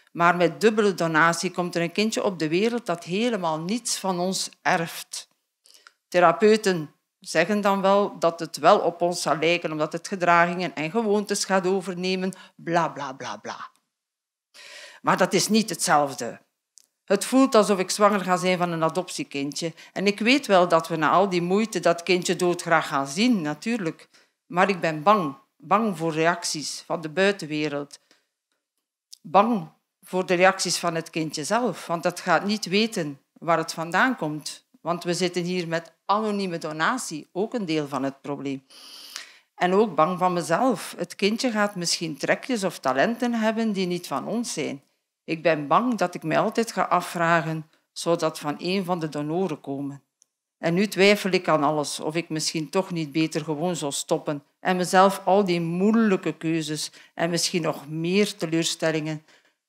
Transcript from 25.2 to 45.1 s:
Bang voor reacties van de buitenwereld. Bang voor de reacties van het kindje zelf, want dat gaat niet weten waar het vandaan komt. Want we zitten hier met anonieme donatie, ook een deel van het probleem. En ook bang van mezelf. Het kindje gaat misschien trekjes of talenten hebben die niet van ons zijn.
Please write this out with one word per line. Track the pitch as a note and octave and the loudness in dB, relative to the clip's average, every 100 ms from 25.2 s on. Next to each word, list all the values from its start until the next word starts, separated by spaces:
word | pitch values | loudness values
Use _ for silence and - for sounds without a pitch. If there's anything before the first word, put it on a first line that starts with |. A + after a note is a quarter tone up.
| D3+ C3 _ _ | 2 -6 _ _
Bang | D#3 G3+ A3+ D#3+ | 0 0 0 -2
voor | E3 | -2
reacties | D#3 D#3+ F3 - D#3 C3 - - | 0 0 0 -4 -6 -8 -10 -8
van | E3+ | -6
de | D#3 | -4
buitenwereld. | D3+ G3 G3+ D3 D3+ D3+ C#3+ D3 - _ _ _ _ _ _ _ _ _ _ _ - | 0 0 0 -4 -4 -4 -4 -10 -16 _ _ _ _ _ _ _ _ _ _ _ -20
Bang | D#3+ F3 A3 G#3+ D#3 _ _ _ | 2 4 4 2 -4 _ _ _
voor | - F#3 F3+ | -6 -4 0
de | |
reacties | F3 F#3 F#3 F#3 - | 4 4 4 -2 -4
van | F3 E3 | -4 -4
het | D#3+ | -6
kindje | E3+ D#3+ - | -6 -6 -6
zelf, | C#3 A3 B3 - - | -2 -2 -2 -4 -6
want | E3+ | -4
dat | F3+ F3 | -4 -4
gaat | F#3 D#3 F#3+ | 0 0 0
niet | G#3+ F3 | -4 -2
weten | G3+ A3+ G#3 D3+ C#3 _ | 0 0 -2 -6 -8 _
waar | _ D#3 E3 | _ -2 0
het | D#3+ | -2
vandaan | - E3 F#3 B3+ A#3+ | -8 -4 0 0 0
komt. | D#3 D3+ - - _ _ | -6 -6 -10 -16 _ _
Want | D#3 F3 | -6 -6
we | F3 | -4
zitten | E3 F3+ F3+ | -2 -2 -2
hier | F3 F3+ E3 | -4 -4 -4
met | E3 E3 _ - | -4 -6 _ -2
anonieme | G#3 G#3+ G3+ F#3+ E3 | -2 0 -2 -4 -6
donatie, | D#3+ D#3 F3+ B3 - D3+ - | -6 -2 -2 -2 -6 -10 -8
ook | F3 A3 | -6 -4
een | B3 F3+ | -4 -2
deel | D#3 C#3+ | -2 -2
van | C#3 | -4
het | C3+ - | -4 -6
probleem. | D3 C#3+ C#3 C3+ - - - - - - - - _ - | -10 -8 -6 -8 -12 -20 -20 -20 -16 -16 -16 -20 _ 0
En | F3+ | 2
ook | F#3+ A3 C#3+ | 4 4 4
bang | G3+ F3 | 2 2
van | F3+ | 0
mezelf. | F3 D3+ E3 C4 F3+ - - | 0 0 2 2 0 -4 -10
Het | F3 - | -10 -2
kindje | F#3+ A3+ B3+ | 0 0 0
gaat | G#3+ G#3 F#3+ | 0 0 -2
misschien | E3+ - D#3+ C#3+ | -4 -2 -4 -4
trekjes | D#3 E3 - A#3 | -2 0 -2 -2
of | F#3 - | -2 -2
talenten | C3+ C3 F#3+ A#3 A#3+ | 0 2 2 0 -2
hebben | A#3 G#3+ A3 A3 | 0 0 0 0
die | G3 F3+ | 0 -2
niet | F3 - | -2 -4
van | C3+ C#3+ | -6 -4
ons | A3 A#3 | -6 -4
zijn. | E3 C3 C#3 _ _ _ | -4 -6 -8 _ _ _